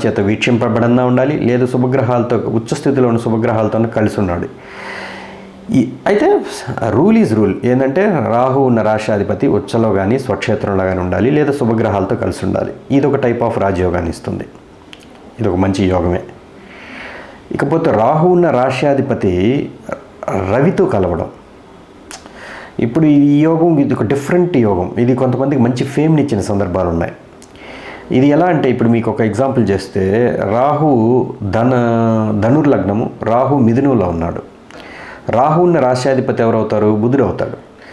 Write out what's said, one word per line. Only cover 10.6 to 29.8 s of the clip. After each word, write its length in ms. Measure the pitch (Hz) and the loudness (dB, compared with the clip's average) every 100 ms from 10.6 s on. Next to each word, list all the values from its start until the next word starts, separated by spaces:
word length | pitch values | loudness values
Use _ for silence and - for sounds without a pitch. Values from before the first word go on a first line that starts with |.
| 104 98 | -2 -2
కానీ 160 | 92 92 | 0 -2
ఉండాలి, 300 | 90 92 117 | -2 0 2
లేదా 220 | 147 139 | 2 0
శుభగ్రహాలతో 640 | 139 113 110 110 104 95 113 | 0 0 0 0 0 -2 -2
కలిసి 300 | 98 - 95 | -4 -4 -4
ఉండాలి. 260 | 98 - - - | -2 -4 -8 -2
ఇది 160 | 139 143 | 0 2
ఒక 80 | |
type 280 | 107 120 117 117 | 0 0 0 -2
of 100 | 101 | 0
రాజయోగాన్ని 520 | 98 90 90 87 85 | -2 0 -2 -2 -4
ఇస్తుంది, 340 | 82 - 95 - - - - - - - - - - | -8 -8 -10 -10 -16 -20 -20 -20 -20 -20 -20 -20 -6
ఇది 80 | 104 | -2
ఒక 80 | 90 | 0
మంచి 300 | 95 95 92 | 0 0 0
యోగమే. 340 | 90 87 90 - - - - - - - - - - - - - | 0 0 -2 -6 -16 -20 -20 -20 -20 -20 -16 -16 -16 -20 -20 -10
ఇకపోతే 380 | - 143 165 160 | -4 0 0 2
రాహు 380 | 107 117 156 180 | 2 2 2 4
ఉన్న 220 | 180 170 | 4 4
రాశ్యాధిపతి 1200 | 127 131 127 147 139 127 113 101 90 101 135 - - - - - - - 98 92 | 2 0 0 0 0 0 0 0 2 2 0 -4 -12 -14 -14 -16 -12 -6 -4 0
రవితో 340 | 117 160 - 190 | 2 2 2 0
కలవడం, 400 | 104 90 82 - - - - - - - - - - - - - - - - | 0 0 -2 -6 -10 -20 -20 -20 -20 -20 -20 -20 -20 -20 -20 -20 -18 -12 -4
ఇప్పుడు 260 | 113 139 156 | -2 2 4
ఈ 340 | 143 143 143 | 6 4 4
యోగం 380 | 160 165 170 151 | 2 2 2 2
ఇది 160 | 123 | 2
ఒక 80 | 127 | 0
డిఫరెంట్ 540 | 104 139 - 175 175 131 | 0 -2 0 0 2 2
యోగం, 340 | 107 90 87 - | 2 0 -2 0
ఇది 160 | 123 | 0
కొంతమందికి 480 | 123 131 127 135 139 | 2 0 0 0 2
మంచి 220 | 120 127 | 2 0
ఫేమ్ని 380 | 135 147 156 156 | -2 0 2 2
ఇచ్చిన 180 | 139 101 | 2 -2
సందర్భాలు 480 | 95 101 95 92 90 | -2 -2 -2 0 0
ఉన్నాయి. 240 | 82 - - - - - - - - - - - | -2 -4 -8 -20 -20 -20 -20 -20 -18 -18 -18 -2
ఇది 160 | 127 143 | 2 4
ఎలా 200 | 147 180 | 4 2
అంటే 240 | 156 127 | 2 0
ఇప్పుడు 180 | 113 117 | 2 2
మీకు 220 | 117 107 | 2 0
ఒక 100 | 104 | 0
ఎగ్జాంపుల్ 480 | 110 101 135 120 98 | 0 0 0 0 0
చేస్తే 320 | 95 | 0